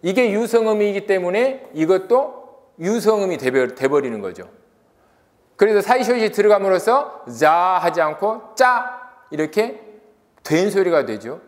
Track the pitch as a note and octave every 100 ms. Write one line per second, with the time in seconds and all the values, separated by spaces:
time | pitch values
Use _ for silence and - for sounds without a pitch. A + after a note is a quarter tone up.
0 | E3+ F#3+ A#3+ G3+ A#3 A#3 A3 G#3+ G#3 G3+
1 | G3+ F#3+ F3 G3 B3+ C4 - D3+ D#3+ F#3
2 | F#3 A#3+ C#4+ - - - _ _ E3+ A3+
3 | G3+ A3 G3 D#3+ B2+ C3+ B2 - C3+ D3
4 | C3 A2 G2 F#2 F2+ - _ _ _ _
5 | _ _ _ _ _ _ G3+ G#3 G3+ B3+
6 | A3+ B3 A3 - G#3 G#3 G3 F#3 F#3 B3+
7 | C#4+ - - A#2 D3+ E3+ F3+ F#3 F3 E3
8 | D#3 D3+ G3+ A3 - - B3+ A#3+ B3 -
9 | - - _ D3+ D#3 G#3 A3+ - - -
10 | _ _ _ _ - D#3 G3 G3 F3+ E3
11 | A#2+ G#2+ G#2+ D#3